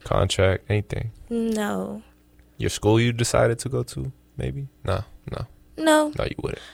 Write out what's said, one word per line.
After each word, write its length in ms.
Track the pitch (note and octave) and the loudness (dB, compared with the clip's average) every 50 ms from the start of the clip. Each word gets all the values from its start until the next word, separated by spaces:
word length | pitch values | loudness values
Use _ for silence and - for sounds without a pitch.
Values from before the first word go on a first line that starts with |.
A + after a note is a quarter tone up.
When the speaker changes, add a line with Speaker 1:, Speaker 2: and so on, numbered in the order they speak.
| - | -4
Speaker 1:
contract, 640 | - - G2 F#2+ F#2+ - - F#2+ F#2+ F#2 - - - | 0 2 2 2 2 2 4 4 4 4 0 -2 0
anything? 400 | G#2 G#2 G2+ - - - - A2 - - - - | 0 0 0 -2 -6 -6 -6 -6 -8 -12 -10 -4
Speaker 2:
No. 760 | A#3+ A#3 A3+ A3+ A3 G#3+ G#3 G#3 G3+ F#3+ F#3+ G3+ G#3 G#3+ - - _ _ _ _ _ _ _ _ _ - | -2 -2 0 0 0 0 -2 -2 -2 -4 -4 -6 -8 -12 -14 -18 _ _ _ _ _ _ _ _ _ -4
Speaker 1:
Your 100 | A2 G#2 | -4 -4
school 300 | - - - G2+ A2 A2+ | -2 2 4 4 6 6
you 100 | A#2 A#2+ A#2 | 4 2 2
decided 440 | A#2 A#2+ - - A#2 A#2+ A#2 A#2 A#2 | 0 -2 2 4 4 4 4 2 -2
to 100 | - B2+ | -4 -4
go 120 | C3 B2 | -4 -4
to, 300 | A#2+ - - C#3 C3+ C3+ - - _ _ _ - | -4 -6 -6 -8 -8 -8 -10 -12 _ _ _ -6
maybe? 300 | B2+ B2+ C3+ C#3+ C#3 C3+ - _ - | -6 -6 -6 -6 -10 -12 -14 _ -4
No, 220 | - F#2+ F#2+ G2+ - - - _ - | -4 -2 -2 -4 -8 -14 -18 _ -12
no. 160 | - - A#2+ - - _ _ _ - | -8 -8 -8 -10 -12 _ _ _ -10
Speaker 2:
No. 380 | - D#4 D#4+ D4+ D4+ D4+ D4+ D4+ - | 0 2 4 6 4 4 2 -2 -4
Speaker 1:
No, 60 | - | -4
you 100 | - - - - | -4 -4 -4 -6
wouldn't. 180 | - - - - - | -6 -6 -6 -10 -18